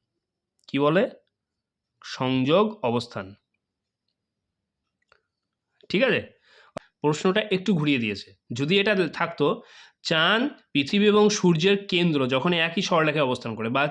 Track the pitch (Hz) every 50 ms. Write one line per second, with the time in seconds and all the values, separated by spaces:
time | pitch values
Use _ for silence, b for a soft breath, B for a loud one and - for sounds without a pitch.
0 | _ _ _ _ _ _ _ _ _ _ _ _ _ - - 139 143 147 160 185
1 | 240 - - - _ _ _ _ _ _ _ _ _ _ _ _ _ _ _ _
2 | - - - - 135 131 131 131 127 135 156 185 220 214 214 - - 120 117 120
3 | 117 - - 110 95 95 101 - _ _ _ _ _ _ _ _ _ _ _ _
4 | _ _ _ _ _ _ _ _ _ _ _ _ _ _ _ _ _ _ _ _
5 | _ _ _ _ _ _ _ _ _ _ _ _ _ _ _ _ _ - - 185
6 | 262 254 185 123 104 - - _ B B B B B B B B B B B _
7 | - 147 151 151 - 190 185 214 214 - 190 180 185 - 208 160 151 151 143 127
8 | 117 107 101 95 - - - _ _ - 127 117 139 147 190 196 196 214 208 196
9 | 180 147 - - 170 165 - - 147 143 208 - B B B B B B B B
10 | - - 170 156 160 175 202 226 254 294 - - _ _ - 143 135 135 - 202
11 | 202 208 202 214 208 214 208 - - 180 170 156 156 190 202 202 202 - 185 175
12 | 175 170 156 143 131 123 135 131 127 175 175 170 165 165 165 208 180 - 185 165
13 | 156 156 147 156 143 127 127 117 - 117 110 110 110 113 123 135 143 151